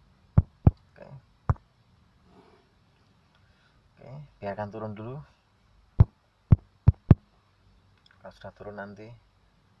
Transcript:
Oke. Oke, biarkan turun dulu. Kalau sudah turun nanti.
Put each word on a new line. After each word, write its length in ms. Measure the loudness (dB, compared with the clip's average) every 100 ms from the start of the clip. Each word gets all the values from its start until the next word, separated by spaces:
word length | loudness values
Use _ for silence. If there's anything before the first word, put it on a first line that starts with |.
| -20 -20 2 2 2 2 2 2 -10
Oke. 160 | -20 -20 -20 -20 -20 -10 -10 -10 -20 -20 -20 -20 -20 -20 -20 -20 -20 -20 -20 -20 -20 -20 -20 -20 -20 -20 -20 -20 -20 -20 -20
Oke, 160 | -20 -20 -20 -14
biarkan 240 | -10 -8 -10
turun 240 | -10 -12
dulu. 240 | -12 -12 -14 -16 -20 -20 -20 -20 -20 -16 2 2 2 -20 _ 2 2 2 2 4 4 4 2 2 -20 -20 -20 -20 -20 -20 -20 -20 -20
Kalau 140 | -20 -18
sudah 160 | -20
turun 240 | -16 -16 -14
nanti. 320 | -14 -16 -18 -20 -20 -20 -20 -20 -20 -20